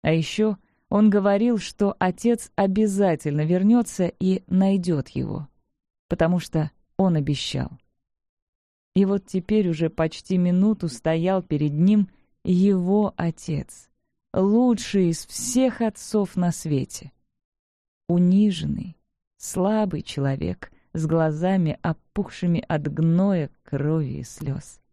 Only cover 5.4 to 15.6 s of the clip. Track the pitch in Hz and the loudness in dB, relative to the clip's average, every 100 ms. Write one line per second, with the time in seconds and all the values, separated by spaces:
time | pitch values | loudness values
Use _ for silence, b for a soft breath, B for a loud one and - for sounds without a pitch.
5.4 | 147 _ _ _ _ _ _ 170 165 175 | -10 _ _ _ _ _ _ 0 2 0
6.4 | - 160 151 _ _ - 190 160 139 143 | -2 -4 -4 _ _ 0 2 2 0 -4
7.4 | - 135 113 - _ _ _ _ _ _ | -4 -6 -6 -10 _ _ _ _ _ _
8.4 | _ _ _ _ _ 185 196 196 - 185 | _ _ _ _ _ 0 2 0 -4 -6
9.4 | - 214 180 156 160 - 160 - - 185 | 0 0 0 0 -2 -2 -4 -4 -2 0
10.4 | 180 180 208 214 170 127 160 165 175 190 | 2 4 2 0 -4 -4 -2 0 0 -2
11.4 | 180 147 151 147 180 208 196 b b _ | -2 -2 -2 2 4 4 0 b b _
12.4 | - 180 196 190 175 208 208 - 170 165 | 0 2 4 2 2 0 0 -2 -4 -4
13.4 | - 147 - - _ _ _ _ _ - | -6 -6 -6 -16 _ _ _ _ _ 0
14.4 | 190 226 247 226 - 202 175 165 - - | 2 4 2 0 0 0 0 -2 -8 -10
15.4 | - 247 | -4 0